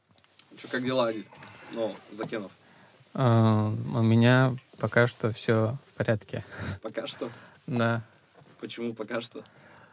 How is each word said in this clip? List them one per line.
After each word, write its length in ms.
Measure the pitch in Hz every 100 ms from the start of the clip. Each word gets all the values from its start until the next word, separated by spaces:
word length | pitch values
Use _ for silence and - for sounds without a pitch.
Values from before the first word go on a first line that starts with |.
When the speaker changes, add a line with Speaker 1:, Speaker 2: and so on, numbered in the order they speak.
| _ _ _ - - -
Speaker 1:
Чё, 120 | -
как 160 | 127
дела, 240 | 127 131 117
Адиль? 180 | 107 95 - - - -
Ну, 240 | 113 110 98 -
Закенов. 400 | 107 107 113 92 - _ - - _ _
Speaker 2:
А, 540 | - 127 113 113 107 107
у 340 | 110 117 117
меня 540 | 113 113 117 127 131 123 - -
пока 300 | 107 117 120
что 240 | - 113
всё 440 | 107 - 113 110 135 -
в 60 |
порядке. 500 | - - 110 - 104 - - - 98
Speaker 1:
Пока 260 | 110 107 110
что? 200 | - 123 - - - -
Speaker 2:
Да. 380 | 123 117 117 113 _ _ - - -
Speaker 1:
Почему 320 | 107 117 117
пока 280 | 113 107 120
что? 200 | 117 - - - - - -